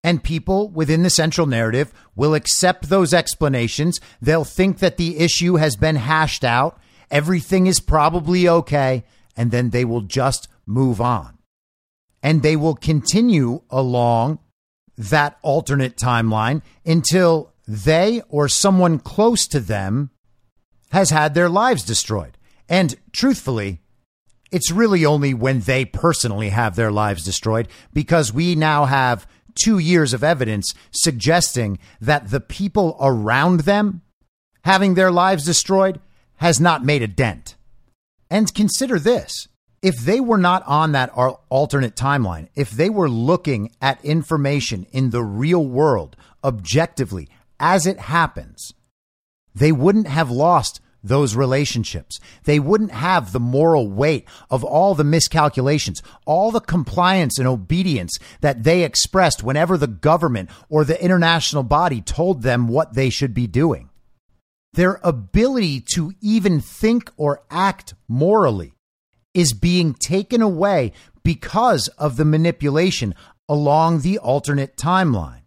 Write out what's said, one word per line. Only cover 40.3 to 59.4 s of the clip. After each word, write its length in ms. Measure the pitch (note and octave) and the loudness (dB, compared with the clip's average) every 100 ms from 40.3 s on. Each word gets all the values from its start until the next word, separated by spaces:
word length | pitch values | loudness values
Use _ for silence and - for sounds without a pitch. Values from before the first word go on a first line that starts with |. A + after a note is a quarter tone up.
| A3 | 2
not 240 | F3 F#3 - | 2 0 0
on 280 | D3 D#3 | 0 2
that 180 | C#3+ B2+ B2 | 0 -2 0
al-, 280 | B2+ - _ | -2 -2 _
alternate 460 | C3+ - C#3 B2 - | -2 0 0 -2 -2
timeline, 520 | C3 C#3+ G#2 E2 D#2 - | -2 0 -2 -4 -10 -6
if 160 | C3 | -6
they 180 | A2 F3+ | 0 0
were 200 | G#3+ D#3+ | 0 0
looking 600 | A2+ B2 F3+ D#3 B2 G#2+ _ | 0 0 0 0 -4 -6 _
at 240 | C3+ C3+ | -4 -4
information 840 | D3 D#3+ D3 D#3+ C#3 C#3+ B2 G#2 F#2 | -2 -2 -2 -2 0 -2 -4 -8 -8
in 200 | C3 C3 | -2 -2
the 120 | A#2+ | -2
real 400 | A2 G2+ D3 F3 | -4 -4 0 0
world, 520 | C#3+ B2 D3+ A2+ D2 - _ _ | 0 2 2 2 -4 -16 _ _
objectively, 840 | C#3 A2+ E2+ B2 E3 - A2+ F#2 C#2+ _ _ _ | -4 -4 -2 -2 -2 -4 -6 -6 -12 _ _ _
as 260 | D#3 F#3 D#3+ | 0 2 0
it 140 | F#3+ | -6
happens, 720 | - E3 D#3+ - - - - - _ _ _ _ _ _ _ - | -4 -2 -2 -4 -18 -20 -20 -20 _ _ _ _ _ _ _ 0
they 160 | D3+ | 2
wouldn't 360 | D3 D#3+ G#3 F3+ | 4 2 2 0
have 220 | D3 C#3+ | -2 -2
lost 500 | A#2+ D#3+ F3 A2 - _ _ | 0 2 2 0 -10 _ _
those 320 | G2+ C3+ C#3 A2 | -2 0 0 0
relationships. 840 | C3 C3+ C#3+ A#2+ G#2+ E2 - - - - | 0 0 -2 -4 -6 -10 -14 -20 -20 -8
They 160 | - D3 | 0 0
wouldn't 320 | C#3+ G#3+ G#3+ | 2 0 0
have 400 | A2 E3+ F#3 F#3+ | -4 0 0 0
the 80 | B2+ | -4
moral 500 | A#2+ C3 E3 D#3 G#2+ | -2 2 4 4 0
weight 380 | G2 D3 D3 - - - | 0 0 0 -6 -20 -6
of 140 | B2+ | -6
all 320 | C3 D3+ G3 E3 | 0 2 2 2
the 80 | |
miscalculations, 960 | D3 E3 - E3 D3+ - C3 D3+ - D#2+ - - - | 2 2 2 0 0 0 0 0 -4 -10 -16 -14 -2
all 260 | D#3+ G#3+ | 0 0
the 80 | A3 | -2
compliance 800 | - F3 C3+ - F3+ F#3+ D#3 - | -2 -4 -2 0 2 2 0 0
and 80 | B2+ | -2
obedience 720 | B2 F2+ E3+ F#3+ B2+ E2+ - - - | -2 -2 -2 0 -2 -4 -12 -14 -2
that 220 | D3 A#2+ | -2 0
they 200 | A2+ F3 | 2 2
expressed 600 | D#3+ - - F#3+ F3 - | 2 -2 0 2 2 0